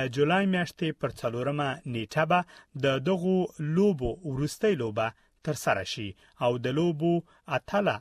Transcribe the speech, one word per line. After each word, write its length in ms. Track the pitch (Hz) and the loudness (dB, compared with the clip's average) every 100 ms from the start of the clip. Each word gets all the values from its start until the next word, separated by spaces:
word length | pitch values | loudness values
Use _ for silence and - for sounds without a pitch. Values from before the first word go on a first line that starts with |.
| 131 | 0
جولای 380 | 123 147 185 196 | 0 2 4 2
میاشتې 440 | 185 170 - 160 | 0 -2 -4 -6
پر 180 | - 131 | -4 -6
څلورمه 580 | - 123 117 131 147 139 131 135 | -4 -4 -2 -2 -2 -2 -4 -6
نیټه 400 | 117 107 156 160 | -6 -2 -2 2
به 140 | 180 175 - - 139 | 2 0 -12 -16 -2
د 100 | 139 135 | 2 2
دغو 380 | 139 185 180 185 180 - 151 | 0 0 2 2 0 -4 -2
لوبو 460 | 165 208 151 120 - | 4 4 2 -2 -4
وروستۍ 500 | 156 131 147 - 214 156 | -6 -4 -4 0 0 2
لوبه 320 | 117 107 113 - _ _ - | 0 -2 -2 -4 _ _ -6
ترسره 380 | 147 - 101 | -2 0 0
شي 260 | 92 - 101 - _ - | -2 -8 -8 -12 _ -2
او 100 | 123 123 | -2 0
د 100 | 127 | -2
لوبو 460 | 139 175 151 170 170 - _ - | 0 0 0 0 0 -2 _ -6
اتله 480 | 131 - 202 190 107 | -6 -2 0 0 -2